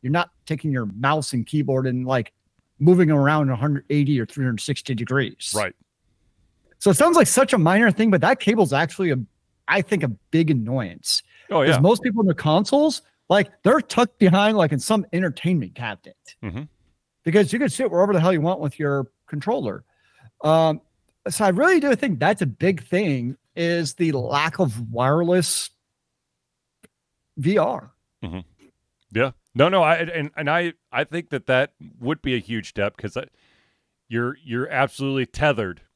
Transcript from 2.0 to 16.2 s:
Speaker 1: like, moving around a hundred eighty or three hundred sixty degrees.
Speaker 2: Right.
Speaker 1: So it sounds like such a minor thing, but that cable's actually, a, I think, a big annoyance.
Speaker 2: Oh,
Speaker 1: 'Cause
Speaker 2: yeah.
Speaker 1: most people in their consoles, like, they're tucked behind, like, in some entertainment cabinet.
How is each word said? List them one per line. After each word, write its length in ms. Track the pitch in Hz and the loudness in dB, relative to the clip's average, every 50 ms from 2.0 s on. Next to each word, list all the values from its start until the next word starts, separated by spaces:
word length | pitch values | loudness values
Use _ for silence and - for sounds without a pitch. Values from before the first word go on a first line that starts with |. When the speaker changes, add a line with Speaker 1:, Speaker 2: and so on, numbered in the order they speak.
| 127 | -4
Speaker 1:
like, 280 | 127 131 123 110 - _ _ _ _ _ _ _ _ _ - | -2 -2 -2 -2 -4 _ _ _ _ _ _ _ _ _ 0
moving 320 | 143 175 185 180 180 151 | 4 4 6 6 6 4
around 380 | 156 143 135 143 156 151 147 135 | 4 4 4 4 2 2 2 0
a 60 | 127 | -2
hundred 300 | 107 139 151 143 143 - - | -2 -2 -2 -2 -2 -4 -2
eighty 280 | 143 147 143 135 147 123 | -2 0 0 2 0 -2
or 60 | 110 | -2
three 180 | - - 143 131 | -4 -6 -4 -4
hundred 160 | 127 117 104 | -4 -4 -4
sixty 340 | - - 143 - - - 127 | -6 -6 -8 -6 -6 -6 -6
degrees. 600 | 107 117 101 131 139 127 - - - - - - | -6 -6 -4 -2 -2 -2 -4 -6 -10 -10 -6 -4
Speaker 2:
Right. 180 | 110 101 87 - _ _ _ _ _ _ _ _ _ _ _ _ _ _ _ _ _ _ _ _ - | -4 -4 -4 -8 _ _ _ _ _ _ _ _ _ _ _ _ _ _ _ _ _ _ _ _ -2
Speaker 1:
So 100 | - 202 | 2 2
it 40 | 175 | 4
sounds 200 | - 285 339 339 | 6 6 6 6
like 120 | 339 226 | 6 6
such 260 | - - 247 269 - 269 | 6 6 4 4 4 4
a 40 | 214 | 2
minor 320 | 156 165 185 208 240 220 | 4 4 4 4 4 4
thing, 180 | 170 - 220 226 | 4 2 2 2
but 80 | 190 160 | 2 4
that 180 | 143 196 262 - | 4 2 2 2
cable's 340 | - 196 233 226 190 113 139 | 2 0 2 2 2 2 2
actually, 380 | 139 170 - - - 190 170 | 0 0 -2 -2 -2 -2 -2
a, 60 | 135 127 107 - _ _ _ _ _ _ _ | -2 -2 -4 -8 _ _ _ _ _ _ _
I 140 | - 160 202 - | -2 0 0 0
think, 180 | - 220 180 151 | -2 -2 -2 -2
a 40 | 139 101 - _ _ | -4 -6 -6 _ _
big 180 | - 160 170 156 | 0 0 2 2
annoyance. 720 | 151 123 107 117 131 131 110 90 85 - - - - - - _ _ _ _ - | 0 0 -2 -4 -4 -4 -6 -6 -10 -10 -6 -4 -4 -4 -6 _ _ _ _ -4
Speaker 2:
Oh, 120 | 202 160 135 | 0 2 2
Speaker 1:
'Cause 120 | 151 160 | 4 4
Speaker 2:
yeah. 40 | 127 | 4
Speaker 1:
most 220 | 143 190 233 - | 4 4 2 2
people 200 | - 254 202 226 | 0 -4 -2 0
in 40 | 208 | 0
their 80 | 190 156 | 0 0
consoles, 680 | - - 156 156 185 214 - 269 285 302 311 254 - - _ _ _ _ - | 0 0 2 2 2 2 2 2 2 2 2 0 -4 -10 _ _ _ _ 0
like, 200 | 180 208 196 - _ _ - | 2 2 2 0 _ _ 2
they're 160 | 190 262 311 | 2 2 2
tucked 360 | - - - 233 247 - _ - | 0 -2 0 0 0 0 _ 2
behind, 380 | 208 180 165 196 202 214 220 | 4 4 4 4 2 2 2
like, 140 | 208 170 147 151 | 2 2 2 0
in 60 | 139 | -2
some 260 | - - 220 208 - - - | -2 0 0 -2 -2 -2 -4
entertainment 600 | 175 190 165 - - - 175 185 156 107 87 - | -4 -2 -4 -4 -4 -2 -2 -2 -2 -2 -6 -10
cabinet. 600 | - 120 110 101 - - - - _ | -10 -10 -10 -10 -12 -16 -20 -20 _